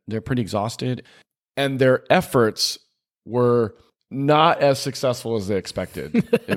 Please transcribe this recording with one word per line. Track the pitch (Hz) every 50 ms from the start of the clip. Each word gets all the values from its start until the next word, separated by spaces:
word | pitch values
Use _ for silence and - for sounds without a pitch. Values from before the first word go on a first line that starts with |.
| _
they're | - 107 110
pretty | 107 - 135 123 117
exhausted. | 90 - 104 101 113 - - - 127 127 117 - _ _ _ _ _ _ _ _ _ -
And | - 139 139 135 127
their | 131 131 127 127 - -
efforts | 147 180 - - - 135 117 110 104 - - - - - _ _ _ _ _ _ _ _ -
were | - 107 123 123 120 120 120 117 101 - _ _ _ _ _ _ - -
not | 131 139 139 151 151 156 170 151 - 147
as | 143 135 131
successful | - 143 120 - - 131 123 - - 113 113
as | 110 98 92
they | 107
expected, | 95 90 - - - 92 87 - 82 67 76 78 233 - - - 220 - - -